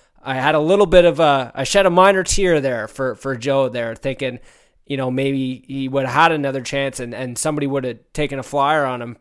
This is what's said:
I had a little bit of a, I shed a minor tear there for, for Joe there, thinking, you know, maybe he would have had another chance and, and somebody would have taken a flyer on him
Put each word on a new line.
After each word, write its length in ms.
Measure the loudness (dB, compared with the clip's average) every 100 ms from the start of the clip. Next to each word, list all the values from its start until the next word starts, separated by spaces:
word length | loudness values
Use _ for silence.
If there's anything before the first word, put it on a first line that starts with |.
| _ _
I 120 | -8 -2
had 200 | 2 2
a 40 |
little 240 | 2 2 6
bit 180 | 6
of 160 | 6 4
a, 320 | 2 2 0
I 120 | -6 0
shed 200 | 2 4
a 40 |
minor 340 | 6 6 4
tear 380 | 0 0 2 2
there 260 | 0 -4 -6
for, 280 | -6 -6 -6
for 200 | -6 -6
Joe 320 | -2 0 0
there, 280 | -2 -6 -6
thinking, 440 | -8 -6 -8 -8 -18 _ _ _ -8
you 100 | -4
know, 140 | -2
maybe 540 | -2 -2 -2 -4 -8 -10
he 220 | -8 -4
would 160 | -2 -2
have 80 |
had 180 | 2 2
another 300 | 2 -2 -4
chance 380 | -6 -4 -4 -6
and, 120 | -10
and 240 | -8 -8 -4
somebody 300 | -4 -2 -2
would 160 | -2
have 140 | -4 -10 _
taken 260 | -6 -6 -6
a 40 |
flyer 420 | -6 -2 0 2 0
on 160 | -4
him 160 | -10 -12